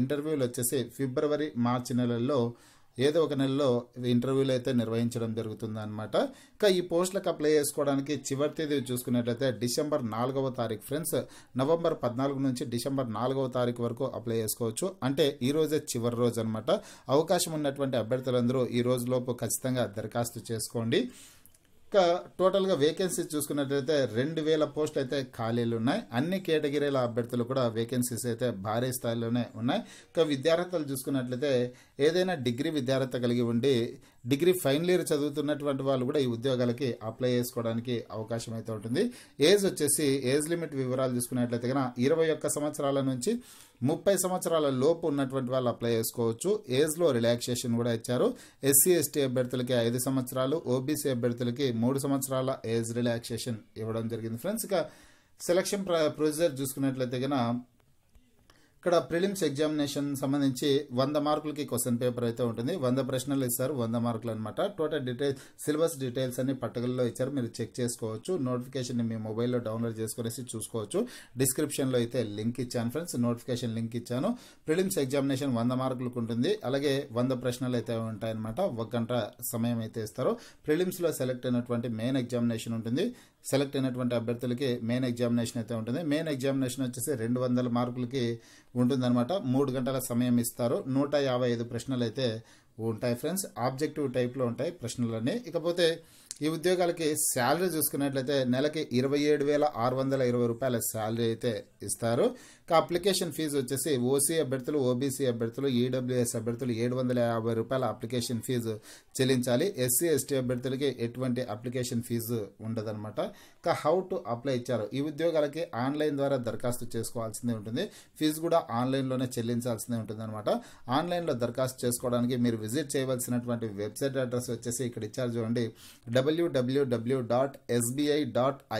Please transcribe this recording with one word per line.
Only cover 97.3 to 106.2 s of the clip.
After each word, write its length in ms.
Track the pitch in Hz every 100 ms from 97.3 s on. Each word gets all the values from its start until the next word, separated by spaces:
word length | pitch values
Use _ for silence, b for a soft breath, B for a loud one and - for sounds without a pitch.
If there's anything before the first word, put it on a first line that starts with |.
శాలరీ 360 | 131 123 160 185
చూసుకున్నట్లయితే 600 | 156 147 143 139 135 127 139 123
నెలకి 280 | 127 147 156 147 123
ఇరవై 200 | 135 147 147
ఏడు 120 | 147 143
వేల 160 | 147 147 110
ఆరు 120 | 123 131
వందల 220 | 135 135 127
ఇరవై 180 | 120 120
రూపాయల 260 | 117 131 120 -
శాలరీ 380 | 110 107 117 117
అయితే 200 | 113 123 107 - _ 101
ఇస్తారు. 380 | - 117 120 226 B B B
ఇక 100 | - 165
అప్లికేషన్ 500 | 151 170 196 185 175 139
ఫీజు 180 | 156 143
వచ్చేసి 320 | 123 135 170 131 123
ఓసీ 240 | 139 135 165
అభ్యర్థులు, 360 | 139 131 123 151 127
ఓబీసీ 340 | 123 139 123 131
అభ్యర్థులు, 360 | 113 117 117 139 120
ఈడబ్ల్యూఎస్ 520 | 123 127 123 123